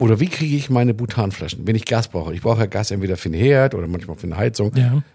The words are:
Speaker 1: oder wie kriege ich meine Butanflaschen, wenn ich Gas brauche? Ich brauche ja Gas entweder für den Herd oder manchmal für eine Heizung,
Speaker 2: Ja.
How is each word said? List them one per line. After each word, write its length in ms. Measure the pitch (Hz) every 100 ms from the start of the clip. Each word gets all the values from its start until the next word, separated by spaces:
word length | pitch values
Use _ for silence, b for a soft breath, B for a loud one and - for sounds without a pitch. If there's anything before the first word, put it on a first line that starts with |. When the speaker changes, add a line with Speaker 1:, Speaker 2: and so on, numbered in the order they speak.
Speaker 1:
oder 180 | 113 107
wie 80 | 175
kriege 280 | - 151 143
ich 120 | 139
meine 240 | 123 123
Butanflaschen, 720 | 107 117 - 98 - 76 - 87
wenn 100 | 110
ich 80 |
Gas 240 | - 113 117
brauche? 260 | 87 80
Ich 60 | 87
brauche 180 | 113 113
ja 60 | 101
Gas 240 | 101 113
entweder 260 | 98 95 90
für 100 | 82
den 100 | 80
Herd 360 | 127 139 135
oder 120 | 101 85
manchmal 300 | 87 90 78
für 100 | 90
eine 100 | 80
Heizung, 360 | 117 113 104
Speaker 2:
Ja. 280 | 127 123 139 b